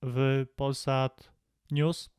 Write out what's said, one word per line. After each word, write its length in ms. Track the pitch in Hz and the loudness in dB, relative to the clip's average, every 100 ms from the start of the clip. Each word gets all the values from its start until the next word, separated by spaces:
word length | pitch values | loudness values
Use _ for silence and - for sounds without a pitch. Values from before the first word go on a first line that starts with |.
w 440 | 131 123 135 135 131 - | -4 0 2 2 -2 -4
Polsat 760 | 139 135 - 135 131 - - _ _ _ _ | -4 -2 0 0 0 -4 -20 _ _ _ _
News. 380 | 143 151 170 - | 0 0 0 -10